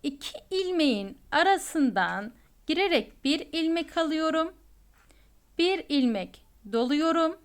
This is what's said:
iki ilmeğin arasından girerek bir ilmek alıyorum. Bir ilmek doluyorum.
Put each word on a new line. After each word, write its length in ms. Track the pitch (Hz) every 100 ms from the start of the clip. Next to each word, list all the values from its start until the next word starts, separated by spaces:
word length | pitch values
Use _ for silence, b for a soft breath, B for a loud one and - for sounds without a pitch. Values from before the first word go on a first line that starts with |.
iki 360 | 285 277 - - -
ilmeğin 680 | 381 370 359 294 214 196 - -
arasından 1000 | 294 359 381 - 320 269 190 175 185 208 b b _ -
girerek 580 | 311 381 320 - -
bir 240 | 269 302 -
ilmek 440 | 320 320 330 320 -
alıyorum. 580 | 320 311 320 320 330 - - - _ _ b b b b _ -
Bir 260 | 339 370 -
ilmek 560 | 285 254 208 180 - _ _ 208
doluyorum. 640 | 226 247 294 320 330 320 370